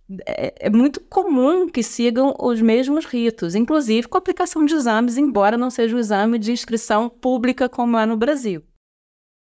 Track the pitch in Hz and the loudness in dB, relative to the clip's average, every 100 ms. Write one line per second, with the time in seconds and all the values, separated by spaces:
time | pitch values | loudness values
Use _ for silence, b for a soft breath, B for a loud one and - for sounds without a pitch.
0 | _ 190 - - - - - 214 277 - | _ -14 -10 -6 -6 -4 2 4 4 0
1 | - 381 381 262 262 359 349 262 220 - | -4 -2 0 2 4 2 0 -2 -6 -2
2 | 240 233 269 - 247 226 226 226 262 302 | 0 2 0 0 -2 2 2 2 2 -2
3 | 320 247 233 220 170 190 233 311 247 220 | -2 -2 -2 -2 -4 -2 0 0 2 0
4 | 240 370 370 349 359 320 294 320 233 220 | 0 -2 -2 -4 -4 0 2 2 0 0
5 | 247 240 294 208 202 233 247 240 226 240 | 0 0 0 2 2 2 -2 -2 -2 0
6 | 220 202 214 233 208 240 - 226 - 214 | 0 0 0 0 -2 -4 -4 -6 0 0
7 | 233 - 254 254 247 254 247 254 240 226 | 0 -4 -2 0 0 0 -2 -2 0 0
8 | 220 226 240 294 233 170 - _ _ _ | 0 0 0 0 -4 -8 -10 _ _ _
9 | _ _ _ _ _ | _ _ _ _ _